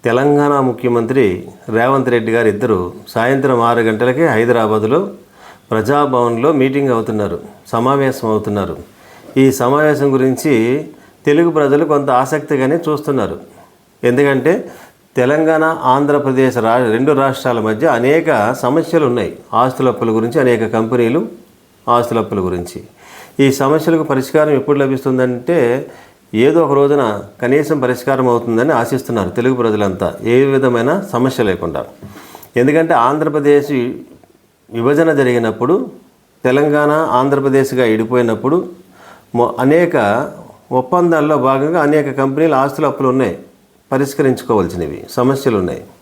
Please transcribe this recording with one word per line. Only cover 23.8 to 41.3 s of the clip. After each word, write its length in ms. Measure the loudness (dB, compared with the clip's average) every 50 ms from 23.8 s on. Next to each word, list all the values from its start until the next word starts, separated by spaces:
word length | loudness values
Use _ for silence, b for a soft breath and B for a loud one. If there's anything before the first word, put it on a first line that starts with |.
| 2 0 0 0 0
పరిష్కారం 460 | -2 -2 -2 -2 0 0 0 2 2
ఎప్పుడు 300 | 2 0 0 0 0 0
లభిస్తుందంటే 1080 | 0 0 -2 -2 -2 -2 0 0 0 -2 -2 -4 -4 -2 0 0 2 0 0 -2 -4 B B B B B B B B _ 0
ఏదో 320 | 2 2 4 4 2 2
ఒక 60 | 2
రోజున 500 | 2 2 2 2 2 2 0 0 -2 -6 -8 -14 -10 -6
కనీసం 380 | -2 0 0 0 0 0 -2 -2
పరిష్కారం 480 | 0 -2 -2 -2 -2 -2 0 0 2 2
అవుతుందని 440 | 2 0 0 0 0 0 0 2 0 0
ఆశిస్తున్నారు 480 | 0 -2 -2 -4 -4 -4 -2 -2 -2 -2
తెలుగు 260 | -4 -2 0 0 0
ప్రజలంతా, 580 | 2 0 0 0 0 0 -2 -2 -2 -4 -4 -4 -4 -2
ఏ 200 | 2 2 4 4
విధమైన 580 | 4 2 2 2 2 0 2 0 0 -2 -2 -4 -4 -2
సమస్య 300 | -2 -2 0 0 0 0
లేకుండా. 420 | 0 0 -2 -4 -6 -6 -8 -10 -10 -14 -20 B B B B B B B B B B _
ఎందుకంటే 360 | 2 2 2 2 2 2 2 2
ఆంధ్రప్రదేశ్ 800 | 2 4 2 2 0 -2 -2 -2 0 2 4 4 4 2 0 -2 -2 -2 -4 -6 -10 -14 -20 -20 -20 -20 _ _ _ _ _ _ _ _ _
విభజన 440 | -6 -2 0 2 2 4 2 2 2
జరిగినప్పుడు, 800 | 2 2 2 2 0 0 -2 -2 -2 0 0 0 0 -2 -6 -12 -20 -20 _ _ _ _ _ _ _ -2
తెలంగాణ 480 | 0 2 2 2 2 2 2 2 2
ఆంధ్రప్రదేశ్గా 920 | 2 0 0 0 0 0 2 2 0 0 0 2 2 2 0 2 0 0 2
విడిపోయినప్పుడు 840 | 2 2 0 0 0 0 0 0 0 -2 -2 -2 0 0 0 -2 -6 -14 -18 -20 B B B B B B B B B -2
మొ-, 180 | 0 0 0 0 0
అనేక 360 | 0 2 4 4 2 2 0 0 0 0 0 -2 -4 -6 -10 -16 -20 -20 -20 -20 _ _
ఒప్పందాల్లో 680 | -4 -2 -2 0 0 0 2 2 2 2 2 0